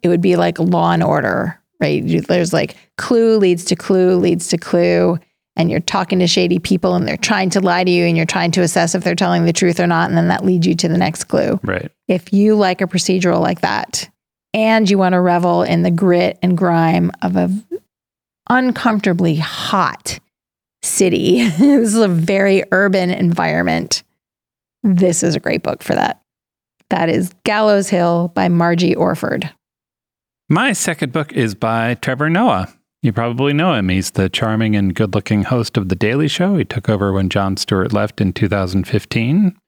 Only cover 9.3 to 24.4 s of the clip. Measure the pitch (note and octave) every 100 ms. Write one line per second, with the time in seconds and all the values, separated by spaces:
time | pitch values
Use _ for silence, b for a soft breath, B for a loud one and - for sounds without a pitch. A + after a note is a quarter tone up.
9.3 | F3 E3+ E3 F3+ E3+ F3 E3 E3 E3 E3+
10.3 | F#3 F#3+ F3+ F3 E3 E3+ F3 - E3 -
11.3 | - - G3 - F#2 - - - F#3 -
12.3 | G3 G#3+ G#3+ F#3+ F3+ F#3 F3+ - F#3 F3
13.3 | E3+ E3+ F3 - G2+ - - - _ _
14.3 | _ _ A3 A3 A3 G3+ G3+ F#3 F3+ F3+
15.3 | F3 F3 F3 F3+ E3 F3 E3 F#3+ F3 F3+
16.3 | - F#3 F3 F#3 E3+ E3 F3 F3 - F3+
17.3 | F3+ F3+ G3 - E4+ - _ _ _ _
18.3 | _ - B3+ B3+ - A#3+ G#3+ G3 F3 E3+
19.3 | D#3 D3+ - - G3+ D#3 - - - -
20.3 | _ _ _ _ _ - - F#3 - -
21.3 | B3 A#3 D#3 C#4+ C#4 A3+ A3 G#3 E3+ E3
22.3 | G3 G3 G3 - F#3 G3+ F#3+ F3+ F#3 F3+
23.3 | E3+ E3 D#3 F3+ - E3 - - _ _
24.3 | _